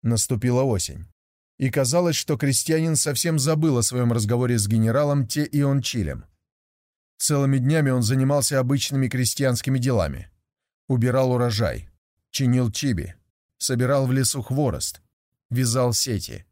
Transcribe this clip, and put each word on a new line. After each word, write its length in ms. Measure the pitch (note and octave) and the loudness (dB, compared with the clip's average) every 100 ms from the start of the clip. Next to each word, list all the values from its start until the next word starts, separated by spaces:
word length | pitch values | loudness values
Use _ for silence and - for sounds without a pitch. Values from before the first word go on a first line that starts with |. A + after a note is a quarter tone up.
Наступила 600 | A2 A#2 - A#2+ B2 B2 | 0 -2 0 -2 0 2
осень. 440 | C3+ G2+ - C#2 E2+ _ _ _ _ _ | 2 0 -4 -10 -18 _ _ _ _ _
И 120 | C3 | -2
казалось, 460 | C#3+ B2+ E3 F3 D3+ | 0 0 2 0 -2
что 200 | - C#3+ | -2 -2
крестьянин 600 | C#3+ B2+ - D#3+ E3 D#3 | 0 0 0 0 2 0
совсем 420 | D3+ C#3+ E3+ D#3+ | -2 -2 0 0
забыл 400 | C#3 D#3 D#3+ B2+ | 0 2 2 2
о 40 | |
своем 300 | A2 B2 A#2+ | 0 0 0
разговоре 460 | A#2+ G#2 A#2+ B2 A#2+ | 0 0 0 2 0
с 80 | G2+ | 2
генералом 600 | A2 A2 B2 D3 C#3+ B2 | 2 2 2 2 0 -2
Те 180 | D3 | -2
Иончилем. 840 | D3 D3 C#3+ C#3 A#2 B2 E2+ B1+ - _ _ _ _ _ _ _ _ _ | -2 0 2 0 -2 -4 -4 -6 -14 _ _ _ _ _ _ _ _ _
Целыми 420 | - D3 C#3 C3+ | -2 0 2 2
днями 320 | B2 D#3+ C#3+ | 2 2 2
он 120 | B2+ | 2
занимался 560 | A2 C3 C3 C#3+ - C#3 | 2 2 2 2 2 0
обычными 500 | B2+ C#3 - C3+ C3 | 0 0 0 -2 -2
крестьянскими 720 | B2+ B2 - C3+ A#2+ - C3+ | 0 -2 0 0 0 0 0
делами. 520 | B2 A#2+ D#2+ C2 - _ _ _ _ _ _ | 2 0 0 -4 -14 _ _ _ _ _ _
Убирал 420 | C3 A#2 B2+ C3 | 0 2 2 2
урожай, 580 | B2 B2 G#2 G#2 A#1+ - _ _ _ _ | 2 0 0 -2 -2 -12 _ _ _ _
чинил 420 | - C3 B2+ B2 | -2 2 2 0
чиби, 420 | G#2 C#3+ G2 F2 - _ _ _ _ | -2 -2 -2 -6 -14 _ _ _ _
собирал 480 | - B2+ B2+ C#3 C3 | -4 0 2 2 2
в 60 | |
лесу 300 | C3 B2+ C#3 | 0 0 -4
хворост, 580 | A2 C3 C#3+ D#2 - - _ _ _ _ _ | -4 -2 0 -2 -8 -10 _ _ _ _ _
вязал 440 | A#2+ B2+ A#2+ B2 | -2 0 2 0
сети. 520 | A2+ - G#2 - G#2 - | 0 -2 -4 -6 -14 -18